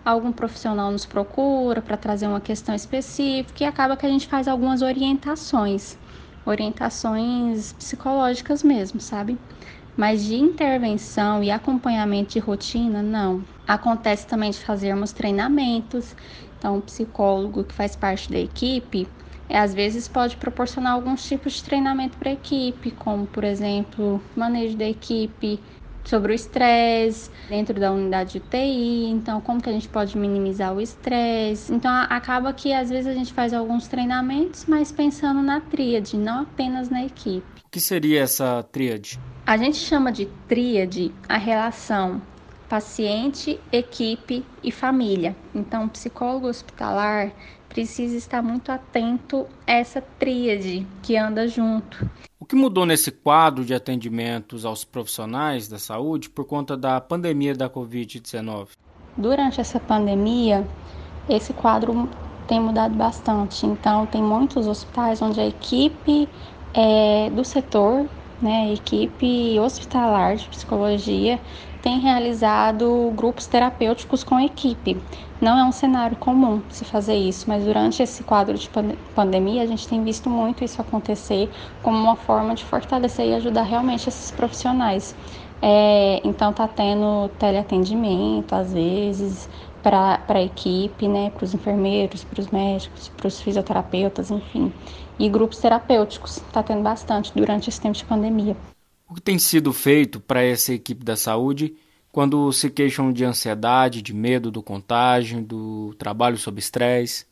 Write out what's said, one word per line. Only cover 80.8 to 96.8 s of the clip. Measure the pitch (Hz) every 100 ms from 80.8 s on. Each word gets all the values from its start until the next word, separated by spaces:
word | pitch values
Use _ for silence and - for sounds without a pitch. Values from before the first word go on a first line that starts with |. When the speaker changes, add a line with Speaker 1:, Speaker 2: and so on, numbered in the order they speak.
Speaker 1:
acontecer | 220 214 - 208 - 196 208 - - -
como | - 220
uma | 220
forma | 226 - 220 220
de | 233
fortalecer | - - - 262 247 - 233
e |
ajudar | 233 233 226
realmente | 208 233 254 240 -
esses | - -
profissionais. | - 240 - 254 254 233 196 - - - - - -
É, | 208 208 208 208 196 196
então, | 208 202 208
tá | 208 220
tendo | - 202 208 208 208 202 -
teleatendimento, | 208 196 202 185 185 220 220 185 214 214 208
às | 190 185
vezes, | 185 170 190 202 196 196 190 - - - -
pra, | 208 196 190 -
pra | - 202
equipe, | 180 - 190 185 202 - 202
né, | 202 202
pros | - 190
enfermeiros, | 175 208 202 196 202 196 196
pros | - - 196
médicos, | 190 196 196 - - - -
pros | 196 -
fisioterapeutas, | - 196 190 196 - 185 196 196 185
enfim. | 208 - - 190 - - - - -
E | 208
grupos | 214 220 -
terapêuticos, | 233 226 - 240 214 - - - -
tá | 226
tendo | 214 214